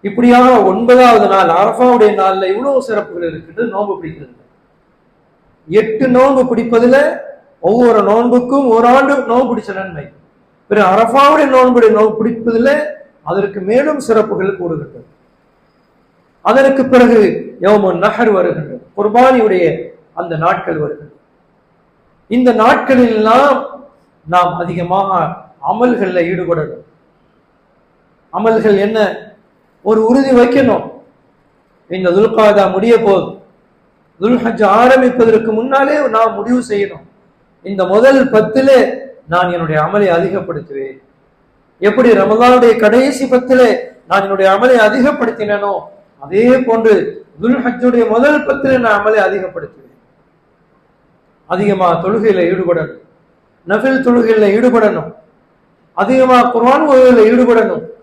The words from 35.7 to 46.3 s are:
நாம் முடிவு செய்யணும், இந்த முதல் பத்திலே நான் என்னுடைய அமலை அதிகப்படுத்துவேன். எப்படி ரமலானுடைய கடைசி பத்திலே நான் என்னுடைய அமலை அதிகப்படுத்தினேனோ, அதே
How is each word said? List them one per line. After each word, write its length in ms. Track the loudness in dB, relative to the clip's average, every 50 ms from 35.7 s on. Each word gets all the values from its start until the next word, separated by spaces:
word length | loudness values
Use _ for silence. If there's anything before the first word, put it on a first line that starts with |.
| 0 0 0 0 0 -2 -2 -2 0
நாம் 180 | 0 -2 -2 -2 -6
முடிவு 220 | -4 -4 -4 -4 -2 -4
செய்யணும், 360 | -4 -4 -4 -6 -8 -18 -20 _ _ _ _ _ _ _ _ _ _ _ _
இந்த 160 | -10 -4 -4 -2
முதல் 340 | 0 2 4 4 4 4 4 2 2 2
பத்திலே 460 | 0 0 0 -2 0 2 4 4 4 4 0 -4 -10 -14 -18 -20 -20 _ -4 -4
நான் 180 | -2 -2 -2 -4
என்னுடைய 240 | -6 -6 -4 -2 -2 -2
அமலை 220 | -2 -2 0 0 0 0
அதிகப்படுத்துவேன். 800 | -2 -2 -4 -6 -8 -8 -8 -10 -12 -12 -12 -12 -12 -12 -12 -14 -20 _ _ _ _ _ _ _ _ _ _ _ _ _ _ _ _ -4
எப்படி 220 | -2 0 2 2 2 2 2
ரமலானுடைய 520 | 2 0 0 2 4 4 4 4 4 4 2 2
கடைசி 460 | 2 2 2 2 2 0 -2 -4 -4 -2 -2
பத்திலே 360 | -2 0 0 2 2 2 2 0 -4 -6 -14 -20 _ _
நான் 180 | _ -4 -2 -2
என்னுடைய 220 | -4 -4 0 0 0 2
அமலை 220 | 2 2 2 2 4 2
அதிகப்படுத்தினேனோ, 840 | 2 2 0 0 -2 0 -2 -4 -6 -4 -6 -6 -6 -4 -4 -4 -6 -6 -8 -10 -14 -20 -20 _ _ _ _ -14
அதே 220 | -4